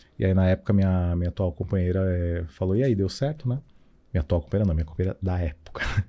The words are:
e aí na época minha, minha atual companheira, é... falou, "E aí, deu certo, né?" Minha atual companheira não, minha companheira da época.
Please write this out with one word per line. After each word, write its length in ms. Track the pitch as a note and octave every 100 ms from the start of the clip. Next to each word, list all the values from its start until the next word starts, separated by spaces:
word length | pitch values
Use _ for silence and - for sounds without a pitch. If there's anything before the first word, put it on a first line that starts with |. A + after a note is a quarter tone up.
| - -
e 60 | G2
aí 80 |
na 160 | F#2 F#2
época 240 | F#2 -
minha, 420 | G2+ F#2+ F#2 F2 F2
minha 140 | F2
atual 240 | - F#2
companheira, 500 | - F#2 G2 F2+ F#2 F#2+
é... 380 | F2+ E2+ E2+ F2
falou, 260 | - F#2 G#2
"E 80 |
aí, 100 | C3+
deu 140 | G2+ F#2+
certo, 400 | - C#3 D3+ B2
né?" 120 | C3 - - - - _
Minha 80 | F2+
atual 200 | D2+ F2
companheira 260 | - G2 G#2
não, 80 | D#2
minha 100 | D#2+
companheira 320 | - F#2 -
da 180 | F#2+ F2+
época. 460 | E2 - - - - -